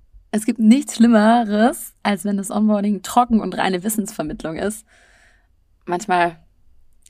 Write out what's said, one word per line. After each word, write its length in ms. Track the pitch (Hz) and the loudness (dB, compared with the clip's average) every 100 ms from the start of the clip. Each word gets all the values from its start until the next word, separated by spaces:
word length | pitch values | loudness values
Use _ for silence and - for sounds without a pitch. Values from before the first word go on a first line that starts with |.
| _ - _ | _ -20 _
es 120 | 214 | -6
gibt 140 | 247 233 | -4 2
nichts 380 | 214 269 - - | 4 4 2 2
Schlimmeres, 1000 | 233 220 214 240 214 208 240 339 - _ | 4 4 4 2 0 0 0 0 -12 _
als 220 | 208 196 | -4 -4
wenn 120 | 202 196 | -4 -6
das 140 | 190 | -4
Onboarding 520 | 208 214 208 208 196 | 0 0 2 0 -4
trocken 380 | - 240 247 220 | 0 0 2 0
und 160 | 185 170 | 0 -2
reine 260 | 175 180 | -2 -2
Wissensvermittlung 720 | 208 214 190 - 151 156 156 160 | -4 -6 -6 -6 -8 -8 -10 -6
ist. 280 | 202 214 _ _ _ _ _ _ _ _ _ _ - | -8 -8 _ _ _ _ _ _ _ _ _ _ -8
Manchmal 580 | 175 185 180 170 - _ _ _ _ _ _ | -8 -2 0 0 -4 _ _ _ _ _ _